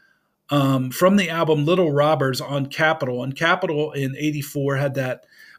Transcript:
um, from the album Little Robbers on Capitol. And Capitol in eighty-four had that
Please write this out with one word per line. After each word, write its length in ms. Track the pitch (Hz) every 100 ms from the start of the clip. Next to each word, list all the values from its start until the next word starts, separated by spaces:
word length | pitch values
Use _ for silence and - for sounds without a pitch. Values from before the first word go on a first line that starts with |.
| _ _ _ _ -
um, 400 | 143 139 135 127
from 260 | 127 180 202
the 140 | 175
album 340 | 165 156 151 147
Little 260 | 185 170
Robbers 480 | 143 147 151 135 127
on 240 | - 143 135
Capitol. 560 | - 156 160 131 123
And 140 | 131 135
Capitol 560 | 165 185 185 147 151
in 240 | 139 139 135
eighty-four 600 | 151 147 143 147 139 135
had 180 | 139
that 300 | 131 127 123 _ - -